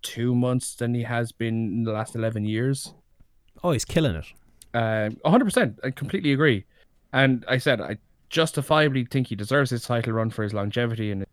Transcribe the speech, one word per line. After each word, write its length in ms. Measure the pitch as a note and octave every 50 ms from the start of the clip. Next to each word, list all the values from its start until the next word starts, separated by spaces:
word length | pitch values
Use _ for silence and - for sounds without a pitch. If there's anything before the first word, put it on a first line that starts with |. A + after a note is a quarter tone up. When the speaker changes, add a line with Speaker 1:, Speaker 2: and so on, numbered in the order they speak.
Speaker 1:
two 320 | - - - A#2 A#2 B2 B2
months 400 | B2 B2 B2 B2+ B2 - - -
than 220 | - A#2+ A#2+ A#2+
he 80 | A#2+ A#2
has 280 | A#2 A#2+ A#2 A#2 A#2
been 220 | - - A2+ A2+ A2+ A2+ A2+
in 160 | G#2 F2+ A#2 A2+
the 80 | A2
last 240 | G#2+ G#2+ A2 - -
eleven 280 | A2+ A2+ A2+ A2 G#2+ G#2
years. 480 | G#2+ A2 A2 B2+ C3+ C#3 - - - - - _ _ _ _ - _ _ _ _ _ _ - -
Speaker 2:
Oh, 60 | F3+
he's 140 | D3 A2+ -
killing 300 | - - E3+ D#3+ B2+ E2
it. 100 | D#2+ E2+ - - _ _ _ _ - - - -
Speaker 1:
Um, 440 | A#2+ A2+ A2 A2 A2 G#2+ G#2+ - - -
a 60 | D3+
hundred 160 | F#3+ B3 C#4
percent. 340 | G3 - B3+ G3+ A#2 G#2 - -
I 80 | C3
completely 420 | C3 - D3 - - G3 F3+ D3 C#3
agree. 320 | C3 D#3 D3 A2+ F#2+ - _ _ _ _ _ _ _ _ - -
And 320 | B2+ C3+ C3 C3 A#2 -
I 120 | - B2+ C3
said, 200 | - D3+ B2+ G#2+
I 180 | D2+ D2 G#2+ - _ _ _ _ _ -
justifiably 760 | - E3 D#3+ D#3+ - D3 C3+ - D#3 D#3 D3+ D3 C3+ C3 A#2+
think 220 | - - C3+ B2
he 80 | - A2+
deserves 340 | G2+ G#2 G#2+ C3 C#3+ C#3 A#2+
his 140 | B2 A#2 -
title 260 | - A#2+ A#2 A2+ A#2
run 180 | A2 A2+ A2 A2+
for 140 | - - G#2+
his 100 | G2+ G#2+
longevity 580 | G#2 G2+ G2+ - A#2+ A#2+ A#2 A2+ A2 G#2+ G#2
and, 140 | G2+ G2 G2 -